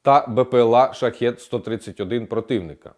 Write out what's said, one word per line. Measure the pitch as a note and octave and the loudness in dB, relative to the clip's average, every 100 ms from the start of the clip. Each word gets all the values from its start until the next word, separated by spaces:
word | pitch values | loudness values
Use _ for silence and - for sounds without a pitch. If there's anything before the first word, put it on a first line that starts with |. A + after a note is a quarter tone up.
та | - C#3+ C3 | 4 2 2
Б | A2 | -2
П | B2 B2 | 2 2
Л | A#2 | 4
А | A#2 C3 | 4 2
Шахед | - B2 - A#2+ A#2+ | 0 -6 -2 -4 -4
сто | - A#2+ | -10 -10
тридцять | A2 A2 - - | -6 -10 -10 -10
один | F#2+ A#2+ A2 | -6 -6 -4
противника. | A2+ A2+ A#2 E2 C#2+ - | -8 -4 -6 -6 -16 -20